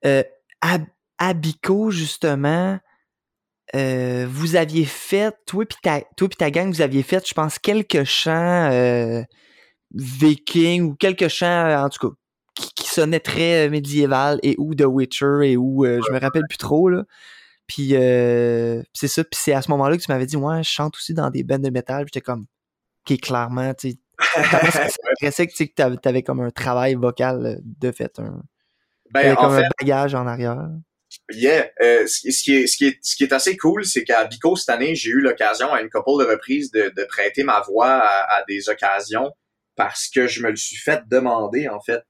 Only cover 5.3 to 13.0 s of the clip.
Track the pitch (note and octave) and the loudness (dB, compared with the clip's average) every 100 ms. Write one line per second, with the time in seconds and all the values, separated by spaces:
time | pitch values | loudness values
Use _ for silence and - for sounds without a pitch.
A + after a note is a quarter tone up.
5.3 | G#3+ - F#3 A3 - F3+ D3 - - F#3+ | -4 -8 -6 -6 -4 -2 -2 -4 -4 -4
6.3 | - D#3+ D3 F#3 E3 D3 C3+ C3 F#3 - | 0 -2 0 -2 0 0 0 0 -2 -2
7.3 | - D#3 - - G#3 G#3 D#3+ C#3 - - | -4 -4 -4 -2 0 0 -2 0 -2 0
8.3 | D#3+ F3 F3+ D#3+ B2+ B2 A#2+ A#2 A#2 A#2 | 0 0 2 2 2 2 2 0 -4 -6
9.3 | _ _ _ _ _ _ - C3 C3 D3+ | _ _ _ _ _ _ -12 -10 2 2
10.3 | D3 - E3+ E3 F3 E3+ C#3+ G3 F#3 F3 | 2 0 2 2 4 0 0 -2 2 0
11.3 | - F3 F3 E3 D3 C#3 - - - _ | 0 0 2 2 2 0 -2 -6 -6 _
12.3 | _ _ - - - - - | _ _ -14 -12 -10 -6 0